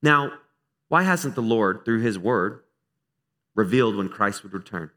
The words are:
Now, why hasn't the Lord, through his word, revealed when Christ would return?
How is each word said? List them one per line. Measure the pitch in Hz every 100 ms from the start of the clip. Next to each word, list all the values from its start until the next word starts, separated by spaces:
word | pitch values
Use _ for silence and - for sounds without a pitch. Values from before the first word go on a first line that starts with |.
Now, | 151 147 143 - _ _ _ _ _
why | 160
hasn't | 185 180 143 -
the |
Lord, | 113 113 101 98 -
through | 113
his | 117 98
word, | 92 120 92 - _ _ _ _ _ _ _ _ _ -
revealed | 104 123 117 101
when | 95
Christ | - 101 98
would | 98
return? | 95 - 92 80